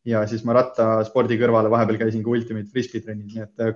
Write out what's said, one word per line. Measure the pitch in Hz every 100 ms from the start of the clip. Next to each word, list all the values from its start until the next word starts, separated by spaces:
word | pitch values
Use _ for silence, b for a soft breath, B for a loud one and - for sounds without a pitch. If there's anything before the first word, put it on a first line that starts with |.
| 120
ja | 110 107
siis | 113
ma | 117 123
rattaspordi | 127 - 113 110 110 127 113 113
kõrvale | 120 113 107
vahepeal | 117 110 110
käisin | 113 110 110
ka |
Ultimate | 120 117 110 104
Frisbee | 123 123 110 110
trennis, | 107 104
nii | 113 107
et, | -
äh, | 113